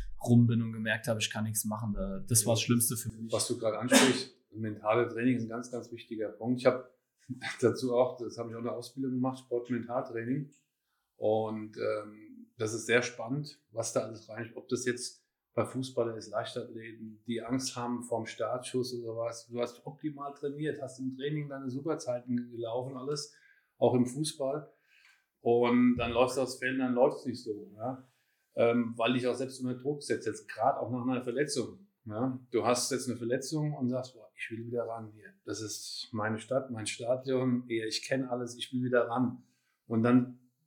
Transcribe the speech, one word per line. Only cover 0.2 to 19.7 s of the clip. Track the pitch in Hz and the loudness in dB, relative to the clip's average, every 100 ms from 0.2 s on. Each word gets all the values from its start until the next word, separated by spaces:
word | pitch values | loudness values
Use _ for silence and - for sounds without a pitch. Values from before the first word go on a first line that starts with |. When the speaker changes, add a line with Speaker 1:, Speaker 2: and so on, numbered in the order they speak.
Speaker 1:
rum | - 120 117 | 6 8 8
bin | 117 | 6
und | 113 | 0
gemerkt | 113 110 110 120 | -2 -2 -2 0
habe, | 110 | 0
ich | 107 | 0
kann | 110 | -2
nichts | 107 107 107 | -2 -2 -2
machen. | 107 113 | -2 -2
Da, | 101 95 98 - | -2 -2 -4 2
das | 117 - | 4 6
war | |
das | 113 | 4
Schlimmste | - 120 - 120 | 4 4 2 -2
für | 113 | -6
mich. | - 113 | -8 -2
Speaker 2:
Was | 110 - | 0 0
du | 120 | 0
gerade | 110 107 | 0 0
ansprichst, | 120 131 131 120 - - _ | 6 8 8 6 -2 -12 _
mentale | 107 110 104 107 117 117 | -8 -6 -2 2 4 4
Training | 110 123 117 | 2 2 2
ist | |
ein | 110 | 0
ganz, | 113 123 | -6 -8
ganz | 120 110 | -8 -8
wichtiger | 117 - 110 104 | -12 -10 -6 -6
Punkt. | - 113 127 | -4 -2 2
Ich | 127 | 4
hab | - - _ _ _ - | 4 0 _ _ _ -12
<laughs> | 123 - - | -10 -8 2
dazu | 120 - 127 | 2 4 2
auch, | 120 127 - | 4 4 2
das | 113 120 | -8 -8
habe | 117 | -8
ich | 113 | -6
auch | |
eine | 117 | -6
Ausbildung | 113 120 - 135 | -6 -8 -6 -2
gemacht, | 127 131 127 | 0 0 -2
Sport-Mentaltraining. | - 120 120 120 113 123 - 113 117 139 147 - _ _ _ _ _ - | -4 -4 -2 -4 -2 -4 -4 -4 -2 -2 -4 -12 _ _ _ _ _ -4
Und, | 107 110 110 110 107 110 | 2 2 0 -4 -8 -4
ähm, | 110 107 107 107 107 - - - | -2 -2 -6 -14 -18 -20 -16 -4
das | 110 | -4
ist | 113 - | -2 2
sehr | 117 | 2
spannend, | 120 - 113 143 147 - _ | 2 -4 -4 -4 -4 -10 _
was | 113 110 | -6 -4
da | 131 | -2
alles | 113 107 - | -2 -6 -12
rein, | 110 113 | -10 -10
ob | - - | -10 -4
das | 120 127 | -2 -2
jetzt | 123 - - _ _ _ | -4 -6 -12 _ _ _
bei | - | -2
Fußballern | 110 127 127 - 117 110 | -2 -2 -4 -2 -2 -4
ist, | 104 | -6
Leichtathleten, | 104 113 127 110 110 113 113 110 110 - | -6 -4 -6 -10 -10 -14 -12 -14 -12 -6
die | 113 | -6
Angst | 113 131 131 123 | -2 -2 -2 -4
haben | 120 120 | -4 -4
vorm | - 113 113 | -2 -4 -4
Startschuss | - 110 127 - 127 123 | -4 -4 -4 -4 -2 -2
oder | 120 117 113 | -4 -6 -4
was. | 117 117 - | -4 -6 -8
Du | 120 | -4
hast | 120 | -4